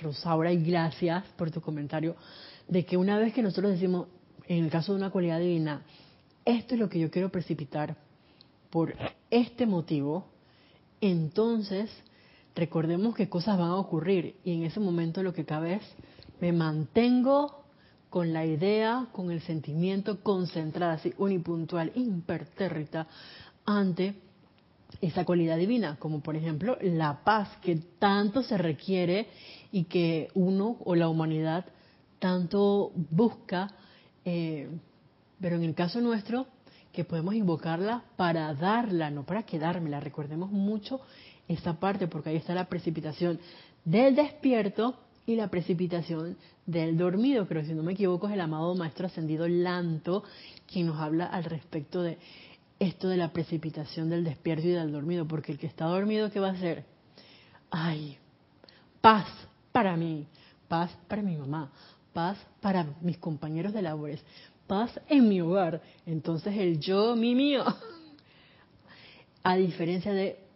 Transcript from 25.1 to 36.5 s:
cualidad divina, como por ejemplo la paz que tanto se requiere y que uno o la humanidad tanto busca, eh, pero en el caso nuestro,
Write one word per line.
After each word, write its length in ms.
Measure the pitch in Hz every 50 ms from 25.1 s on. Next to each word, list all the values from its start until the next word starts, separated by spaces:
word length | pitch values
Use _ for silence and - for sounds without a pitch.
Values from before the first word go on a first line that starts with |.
| - 185 175
cualidad 320 | - 180 175 165 165 160 160
divina, 380 | 180 208 247 240 196 147 147 -
como 220 | - 156 156 147
por 140 | - 156 151
ejemplo 440 | 156 160 165 156 143 180 233 262 -
la 440 | - 185 170 160 160 147 139 - -
paz 240 | 208 214 214 196 - - -
que 160 | - 180 165 156 160 - - -
tanto 440 | 208 202 196 202 214 208 202 269
se 140 | 240 - 220
requiere 680 | 185 170 165 147 - - 190 190 180 175 175 180 202 226 - - - - - - - - -
y 140 | - 190 165
que 440 | - - 180 170 165 165 156 - - -
uno 440 | 196 180 185 190 196 196 226 233 - -
o 100 | - 175
la 140 | 170 165 165
humanidad 580 | 160 160 160 160 156 156 160 160 160 180 185 - - - - - _ _ _ _ _ -
tanto 760 | - 185 185 180 180 165 202 202 202 202 202 202 185 - - 180 156 143
busca, 580 | 160 175 233 220 - - - - 185 175 196 196 - - - - - - - _ _ _ -
eh, 460 | 180 175 170 165 160 156 147 131 - 160 165 - - _ _ _ _ _ _ _ _ _ -
pero 160 | 185 170 175
en 80 | 170 170
el 100 | 165 151
caso 260 | - 175 175 - 240
nuestro, 460 | 240 240 226 214 196 - 226 254 262 -